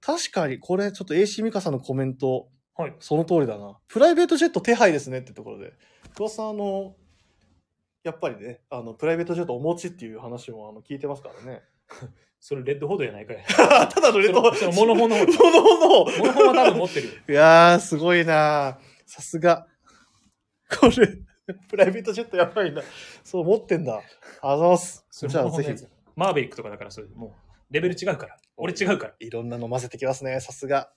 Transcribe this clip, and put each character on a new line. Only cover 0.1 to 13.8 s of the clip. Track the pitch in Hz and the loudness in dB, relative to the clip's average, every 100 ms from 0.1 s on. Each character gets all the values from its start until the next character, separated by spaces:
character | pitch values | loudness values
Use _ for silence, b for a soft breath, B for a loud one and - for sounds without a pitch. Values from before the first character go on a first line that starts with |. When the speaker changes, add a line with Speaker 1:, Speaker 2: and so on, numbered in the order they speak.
| 330 - | -6 -4
Speaker 1:
か | - 156 | -4 -4
に、 | 131 | -6
こ | - 185 | -6 -4
れ | 202 | -4
ち | 196 | -8
ょ | |
っ | 190 | -4
と | |
エ | 156 | 0
ー | 202 | 0
シ | 202 | 0
ー | |
美 | 220 | -4
香 | 214 | -4
さ | 180 | -4
ん | |
の | 135 | -6
コ | - | -6
メ | 135 | -4
ン | 135 131 | -4 -4
ト、 | 135 131 - _ _ | -4 -4 -6 _ _
Speaker 2:
は | - 156 | -12 -12
い。 | - | -12
Speaker 1:
そ | - 151 | -4 -2
の | 165 | 0
通 | 175 | 0
り | 131 | 0
だ | 107 | -6
な。 | 101 98 _ | -14 -20 _
プ | 220 | 2
ラ | 294 | 4
イ | |
ベ | 330 | 4
ー | 349 | 2
ト | 320 | 2
ジ | 330 | 0
ェ | |
ッ | |
ト | 190 | -2
手 | 175 | 0
配 | 233 214 | 2 2
で | 151 | 2
す | 127 | -6
ね | 131 | -12
っ | |
て | 127 | -12
と | - | -20
こ | 113 | -20
ろ | 104 | -18
で。 | - _ b b b | -20 _ b b b
桑 | - 214 | -10 -8
田 | |
さ | 214 | -8
ん、 | 220 | -10
あ | |
の、 | 214 202 196 190 190 _ _ _ _ _ _ _ _ _ _ | -6 -6 -6 -8 -16 _ _ _ _ _ _ _ _ _ _
や | 170 | -14
っ | 160 | -8
ぱ | 165 | -8
り | 110 | -8
ね、 | 107 120 _ | -16 -18 _
あ | 127 | -14
の、 | 117 | -14
プ | 110 | -6
ラ | 151 | -4
イ | 165 | -2
ベ | |
ー | 170 | -4
ト | |
ジ | 170 | -6
ェ | |
ッ | 170 | -6
ト | |
お | 123 | -4
持 | 147 | -4
ち | 170 180 | -4 -8
っ | |
て | 175 117 | -14 -18
い | |
う | 110 | -16
話 | 120 120 - | -14 -16 -16
も、 | 110 107 | -18 -18
あ | |
の、 | 107 | -20
聞 | _ 139 | _ -12
い | |
て | 143 | -10
ま | 135 | -10
す | |
か | 135 | -14
ら | - | -20
ね。 | 123 123 _ _ _ | -18 -20 _ _ _
Speaker 2:
<laughs> | - 123 _ _ _ | -20 -20 _ _ _
そ | - 139 | -12 -8
れ | |
レ | 123 | -6
ッ | 143 | -6
ド | 147 | -4
ホ | |
ー | 196 | -4
ド | |
や | 135 | -6
な | 104 | -8
い | 107 | -14
か | |
い。 | 113 | -16
Speaker 1:
<laughs> | - | -4
た | - - 285 | 2 6 6